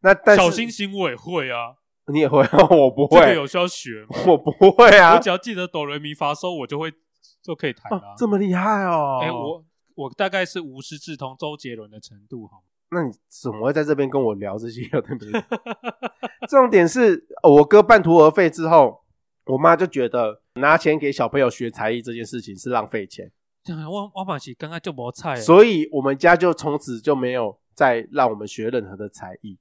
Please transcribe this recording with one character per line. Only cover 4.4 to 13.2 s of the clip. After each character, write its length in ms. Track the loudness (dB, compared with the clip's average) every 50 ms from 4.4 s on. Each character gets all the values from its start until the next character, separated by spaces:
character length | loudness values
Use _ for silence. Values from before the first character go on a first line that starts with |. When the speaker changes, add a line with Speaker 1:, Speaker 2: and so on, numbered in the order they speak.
| 0 -6 0 _ 6 6
Speaker 1:
会 180 | 8 8 8 8 10
啊。 180 | 8 8 8 6
Speaker 2:
我 40 | 4
只 100 | 2 -2
要 80 | -6
记 160 | -6 -8 -10 -10
得 120 | -10 -10
哆 200 | -8 -8 -10 -10
来 120 | -8 -10
咪 160 | -12 -12 -14 -10
发 200 | -6 -6 -6 -6
嗦， 260 | -6 -8 -10 -8 -8
我 80 | -10
就 100 | -10 -10
会， 140 | -10 -10 -12 -14 _ _ _ _ _ _ _ _ _
就 140 | _ -14 -12
可 100 | _ -8
以 60 | -10
弹 180 | -10 _ _ -10 -10
啊。 40 |
Speaker 1:
哦， 160 | -10 -10 -14 -10
这 100 | -6 -4
么 100 | -4 -2
厉 160 | -2 -2 -2 -4
害 300 | -4 -2 -2 -4 -4 -4
哦。 360 | -4 -4 -4 -4 -4 -4 -4
Speaker 2:
哎， 100 | -6 -6
我， 320 | -8 -8 -10 -10 -12 -12 _ _ _ _ _ _ _
我 180 | -14 -14 -14 -8
大 140 | _ -8
概 180 | -6 -4 -6 -6
是 140 | -6 -8 -14
无 220 | -14 -14 -18 -20
师 160 | -20 -18 -20
自 180 | -18 -16 -18 -16
通 180 | -14 -14 -16 -14 _
周 160 | -12 -12 -12
杰 220 | -14 -16 -16 -16
伦 120 | -16 -18 _
的 120 | _ -20
程 180 | -20 -20 _ _ _
度， 180 | _ -20 -18 -18
好 120 | -20 _
吗？ 60 | _ _ _ _ _ _ _
Speaker 1:
那 120 | -8 -8 -8
你 80 | -8 -10 _